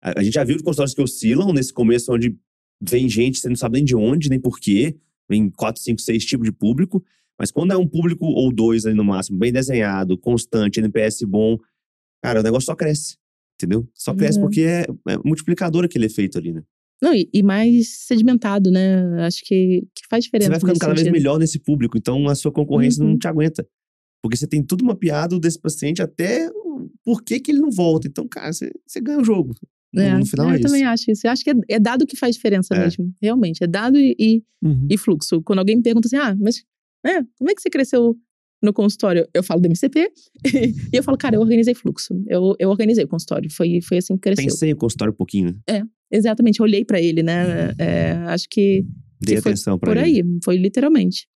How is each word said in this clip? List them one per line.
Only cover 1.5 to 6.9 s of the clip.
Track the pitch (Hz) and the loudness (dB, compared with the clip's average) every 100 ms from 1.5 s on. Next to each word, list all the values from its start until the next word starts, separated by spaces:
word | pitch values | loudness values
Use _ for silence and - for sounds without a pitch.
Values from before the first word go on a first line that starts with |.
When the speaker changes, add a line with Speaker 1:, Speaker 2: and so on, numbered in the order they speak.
Speaker 1:
nesse | 147 131 | 0 -2
começo, | - 113 120 120 | 0 2 2 0
onde | 120 120 - _ _ _ _ | -2 -2 -4 _ _ _ _
vem | 98 123 131 | -4 0 0
gente, | 107 123 127 | 0 0 0
você | 127 | -4
não | 120 | -4
sabe | 123 123 | -2 0
nem | |
de | 143 120 | 2 2
onde, | 107 151 147 | 2 0 0
nem | 131 | 0
por | 127 - | -2 -4
quê. | - 101 151 151 _ _ _ | 0 2 0 -4 _ _ _
Vem | 107 101 | 0 0
quatro, | - 110 117 | -2 -6 -6
cinco, | - 113 | -6 -4
seis | - 113 | -2 -2
tipos | - 131 113 | -2 -2 -2
de | |
público. | - 104 131 185 | -2 -2 0 0